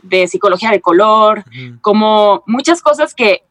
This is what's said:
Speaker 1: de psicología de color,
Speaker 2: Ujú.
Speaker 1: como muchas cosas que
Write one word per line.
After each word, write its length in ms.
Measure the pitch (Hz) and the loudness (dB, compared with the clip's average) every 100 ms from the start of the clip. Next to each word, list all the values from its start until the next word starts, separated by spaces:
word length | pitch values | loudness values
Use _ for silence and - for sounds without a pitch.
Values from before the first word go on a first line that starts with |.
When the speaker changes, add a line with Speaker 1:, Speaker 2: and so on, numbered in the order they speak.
Speaker 1:
de 240 | 185 185 180 | -4 -2 0
psicología 440 | 185 202 185 226 | 0 -2 -2 -2
de 100 | 208 | -2
color, 600 | 175 170 214 220 214 214 | 0 2 2 2 2 0
Speaker 2:
Ujú. 380 | 151 123 123 120 | -8 -18 -18 -6
Speaker 1:
como 600 | 208 214 214 214 208 190 - | -2 0 2 2 2 0 -2
muchas 340 | 240 302 339 | -4 -2 0
cosas 340 | 302 294 311 | 0 0 -4
que 300 | - 220 180 _ | -2 -2 -2 _